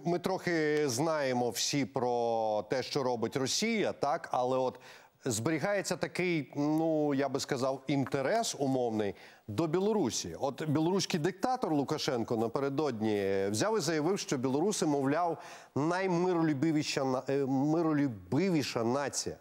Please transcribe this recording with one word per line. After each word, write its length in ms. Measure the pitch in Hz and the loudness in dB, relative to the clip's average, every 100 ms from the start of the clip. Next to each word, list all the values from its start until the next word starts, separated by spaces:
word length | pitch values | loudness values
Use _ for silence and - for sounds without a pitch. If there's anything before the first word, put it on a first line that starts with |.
| 151 | 0
ми 140 | 175 | 0
трохи 720 | 185 185 185 165 151 151 147 | 0 -2 0 0 2 2 0
знаємо 600 | 131 165 156 135 123 120 | 0 0 0 0 0 0
всі 360 | 113 - 147 131 | -2 -2 0 -2
про 800 | 139 123 120 117 113 110 107 104 | -2 0 0 0 0 0 -2 -2
те, 140 | 135 | -4
що 200 | 120 147 | -2 -2
робить 320 | 127 120 113 139 | 0 0 -2 -2
Росія, 580 | 127 - 220 226 127 | -2 0 0 0 -2
так? 360 | - 139 165 - | -2 -2 -2 -2
Але 260 | 135 127 131 | -2 2 2
от 220 | 127 123 - - - _ 139 | 0 -4 -12 -20 -20 _ -4
зберігається 720 | 107 117 160 180 202 170 175 | -2 0 0 0 0 -2 -2
такий, 560 | 165 - 180 165 135 143 | -2 -2 0 0 -2 -2
ну, 580 | 147 156 165 156 147 | 0 2 2 2 2
я 160 | 139 139 | 2 0
би 100 | 131 | -2
сказав, 440 | - 139 131 135 - | -2 -2 -2 -2 0
інтерес 680 | 143 127 143 135 220 226 - | 0 0 0 0 0 -2 -2
умовний 560 | 139 131 120 110 101 92 - - - | 0 0 0 0 -2 -4 -12 -18 -8
до 200 | 101 165 | -2 0
Білорусі. 720 | 180 196 220 135 - 92 82 | 2 2 2 0 -2 -6 -4
От 300 | 131 127 156 | -4 -2 0
білоруський 500 | 147 160 190 151 180 | 2 2 0 0 0
диктатор 540 | 156 190 - - 202 | -2 0 -2 0 0
Лукашенко 640 | 151 135 151 - 127 110 117 | 0 0 -2 -2 -2 0 0
напередодні 1080 | 113 143 139 139 151 113 110 104 98 98 98 | 0 0 -2 0 -2 0 0 2 2 2 0
взяв 260 | 107 190 220 | 0 0 0
і 40 | |
заявив, 380 | 156 156 156 196 | 0 0 0 0
що 180 | - 143 | -2 -2
білоруси, 480 | 131 135 190 202 165 | 0 2 2 0 0
мовляв, 520 | 143 135 147 175 156 - - - - | 2 2 0 0 -4 -10 -18 -8 -2
наймиролюбивіша 1300 | 151 175 190 170 180 175 160 143 156 156 143 - | 0 2 2 2 2 2 2 2 2 0 0 0
на-, 200 | 135 127 - | 2 2 0
е, 160 | 139 135 | 0 2
миролюбивіша 1400 | 135 147 160 160 147 143 107 90 131 196 165 127 123 | 2 4 4 4 4 2 -2 -2 2 2 2 0 0
нація. 540 | 113 131 139 - - 78 | 2 0 0 -4 -6 -8